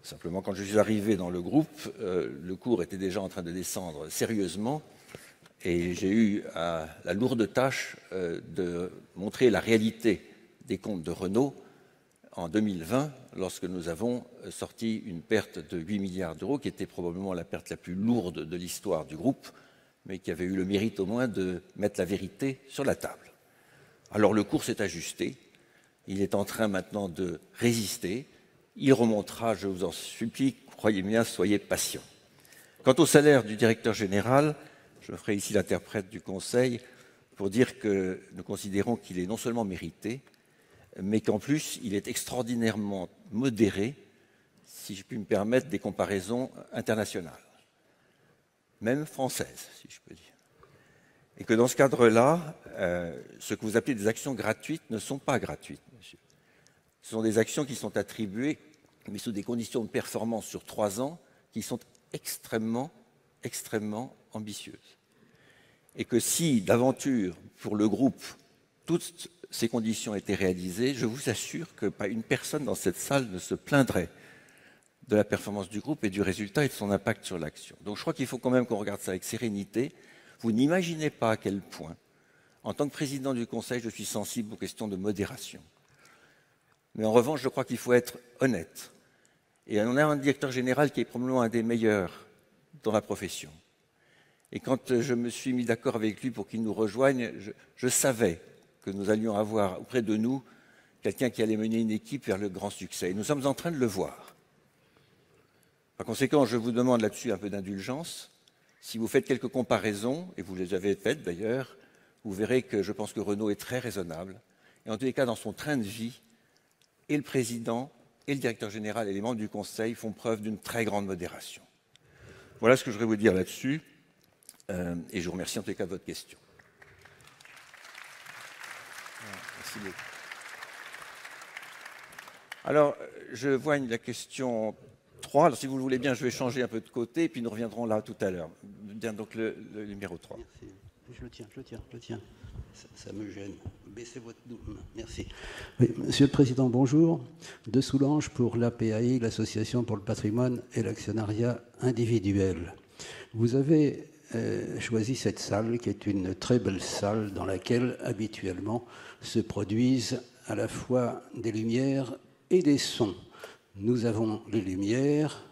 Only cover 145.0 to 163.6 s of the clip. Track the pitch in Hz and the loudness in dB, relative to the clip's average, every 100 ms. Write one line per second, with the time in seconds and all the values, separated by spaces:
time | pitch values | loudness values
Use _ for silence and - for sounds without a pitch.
145 | 113 - 98 - - - - - 127 - | -12 -10 -12 -12 -14 -14 -16 4 4 4
146 | - 131 139 143 135 127 131 120 135 147 | -2 6 6 8 6 6 4 4 6 6
147 | 165 160 123 - - - - 120 135 135 | 6 4 -4 -16 -18 -14 2 2 4 4
148 | 139 151 139 - 120 113 117 113 113 110 | 4 4 0 2 2 4 2 2 0 2
149 | 120 127 113 110 107 107 110 123 117 104 | 2 2 0 0 -2 -2 0 0 0 -4
150 | 98 104 107 110 127 120 - - 107 107 | -2 -2 0 2 2 0 -4 -4 -2 -4
151 | - 107 107 107 120 120 - - 127 117 | -4 -2 -2 0 0 0 -8 -2 0 2
152 | 113 117 95 101 95 90 85 - - - | 2 4 4 4 4 2 -6 -12 -20 -18
153 | - - - 110 117 131 139 156 143 - | -16 -16 -10 2 4 4 6 6 6 2
154 | - - - 113 110 104 107 117 - 113 | -10 -20 -8 -4 -2 -2 -4 -6 -2 0
155 | 110 127 107 87 - 98 113 117 - 101 | 0 0 0 -2 -2 0 0 -2 -2 -4
156 | - 98 92 92 - 123 104 95 - - | -2 -2 -2 -4 2 4 4 -2 -4 -2
157 | 101 110 104 92 90 95 - 120 123 - | 0 0 -2 -4 -4 -4 0 2 2 -2
158 | - 101 107 - 98 92 101 120 - - | -4 -4 -4 -4 -6 -4 -4 -4 -6 -18
159 | - - - 110 110 - 92 110 127 131 | -20 -16 -2 -2 -2 -4 -2 2 4 4
160 | 110 123 - - - 104 110 - - 127 | 2 -4 -6 -20 -6 -4 -2 -4 0 2
161 | 120 - - - 113 107 110 117 135 135 | 2 -4 -10 -6 -4 -2 0 2 2 0
162 | 127 - - _ _ 185 151 139 - - | -2 -8 -14 _ _ 4 6 4 2 0
163 | 110 87 - - - - | 0 0 -14 -18 -20 -20